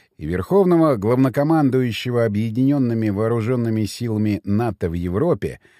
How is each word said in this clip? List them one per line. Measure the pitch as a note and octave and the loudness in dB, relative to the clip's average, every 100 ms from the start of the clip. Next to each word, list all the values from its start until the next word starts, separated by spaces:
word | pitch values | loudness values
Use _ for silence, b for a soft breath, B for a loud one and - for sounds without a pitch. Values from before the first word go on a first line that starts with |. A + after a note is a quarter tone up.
| b - | b -12
и | D2 | -6
Верховного | F2+ F#2+ F#3+ F3+ E3+ D#3+ A#2 | -4 0 2 4 4 4 2
главнокомандующего | G#2 B2+ C3+ C#3+ D3 D#3+ C#3 C3 B2 G#2+ B2+ A#2+ A2+ | 0 2 2 0 0 2 2 2 -2 -4 -4 0 0
Объединенными | G2+ A2+ A2 C3+ C#3+ B2 A2+ A2 | 0 -2 0 2 2 0 0 0
Вооруженными | G2+ A2+ A#2 A2 B2+ A#2 A2 G2+ | 0 0 0 0 -2 0 -2 -2
Силами | - A#2+ G#2+ G#2+ G2+ | -4 -4 -2 0 -2
нато | G2+ G#2 A#2+ G2 F2+ | -2 -2 -2 -4 -4
в | |
Европе | E2+ F2 F#2 D#3 G#2+ D#2+ B1+ b | -4 -4 -2 0 -2 -4 -10 b